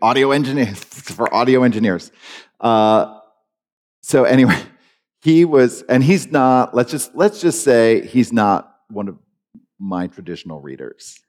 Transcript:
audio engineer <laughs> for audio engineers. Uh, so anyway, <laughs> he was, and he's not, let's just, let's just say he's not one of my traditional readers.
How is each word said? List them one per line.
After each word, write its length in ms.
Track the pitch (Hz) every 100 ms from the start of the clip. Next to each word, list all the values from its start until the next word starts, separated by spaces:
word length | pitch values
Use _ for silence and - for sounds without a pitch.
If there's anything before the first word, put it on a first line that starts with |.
audio 300 | 113 131 135
engineer 340 | 139 131 143 117
<laughs> 80 |
for 580 | 98 - - - - -
audio 300 | 101 123 127
engineers. 500 | 123 110 107 87 - _ - - - _
Uh, 600 | 117 113 107 110 - - _ _ _ _ _ _ _ _
so 220 | - 139
anyway, 360 | 120 131 127 80 - _ _
<laughs> 320 | _ _ _
he 240 | 156 160 170
was, 360 | 143 123 -
and 220 | - 127
he's 260 | 135 190 -
not, 440 | 147 131 127 123
let's 160 | 120 120
just, 240 | 151 -
let's 260 | - 202 208
just 240 | 175 -
say 400 | - 120 113 113 -
he's 260 | 127 117
not 480 | 117 104 95 - _ _
one 180 | 104 98
of 80 | 87 _ _ _ - _ _
my 300 | 98 92 87
traditional 520 | - 87 85 85 78
readers. 600 | 69 67 - - - -